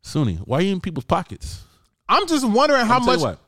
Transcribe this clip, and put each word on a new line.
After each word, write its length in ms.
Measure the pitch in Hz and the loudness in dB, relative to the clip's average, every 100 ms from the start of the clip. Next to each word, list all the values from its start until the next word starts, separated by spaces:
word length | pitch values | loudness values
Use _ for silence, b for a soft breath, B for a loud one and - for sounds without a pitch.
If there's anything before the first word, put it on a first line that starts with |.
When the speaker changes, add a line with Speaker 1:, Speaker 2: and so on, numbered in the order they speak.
Speaker 1:
Sunni, 340 | - 151 127 85 | -8 -2 -2 -2
why 240 | - 135 | -4 -2
you 120 | 196 | 0
in 80 | 190 | -2
people's 240 | 190 160 | -4 -8
pockets? 580 | - 175 - - - - - _ _ _ - | -4 -4 -4 -14 -14 -16 -18 _ _ _ 0
Speaker 2:
I'm 180 | 254 403 | 0 2
just 200 | 311 254 | 0 2
wondering 360 | 214 294 269 226 | 2 4 4 4
how 80 | |
Speaker 1:
I'll 60 | 254 | 2
tell 60 | 247 | 2
Speaker 2:
much. 100 | 254 | 0
Speaker 1:
you 40 | 131 | 0
what. 120 | 85 | -4